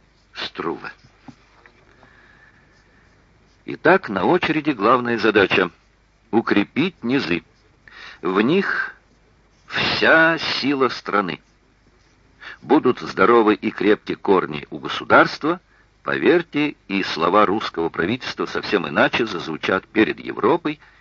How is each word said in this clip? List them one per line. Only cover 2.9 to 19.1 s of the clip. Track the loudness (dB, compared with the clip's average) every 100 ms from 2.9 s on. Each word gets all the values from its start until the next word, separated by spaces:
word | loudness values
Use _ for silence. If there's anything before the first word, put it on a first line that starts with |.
| _ _ _ _ _ _ _
Итак, | -14 0 4 4 2
на | -2 2
очереди | 2 0 -4 -4
главная | 0 2 2 2 0
задача: | 2 4 4 2 -2 -4 _ _ _ _ _
укрепить | -2 0 0 0 -2 -4 -4
низы. | -4 -4 -2 -6 -8 _ _ _ _ -20 -20 -10
В | -2 0
них | 2 0 -2 -4 -6 -12 _ _ _ _ _ _ -10
вся | -6 -4 0 2 4 4 0
сила | -6 -4 -2 0 0
страны. | -2 -4 -2 -2 -6 _ _ _ _ _ _ _ _ _ _ -20 -10
Будут | 2 2 2 -2
здоровы | -4 2 4 6 4
и | 2 -2
крепки | -2 0 0 -2
корни | -4 0 2 0 -6 -12
у | -12
государства — | -10 -8 2 4 4 0 -6 -6 _ _ _ _
Поверьте, | -6 0 2 2 0 -4 -4 -6 -6
и | -6
слова | -4 -4 2 4 2
русского | 0 -4 -4 -4
правительства | -2 -4 -4 -8 -8 -6
совсем | -6 -2 -2 -2
иначе | 0 0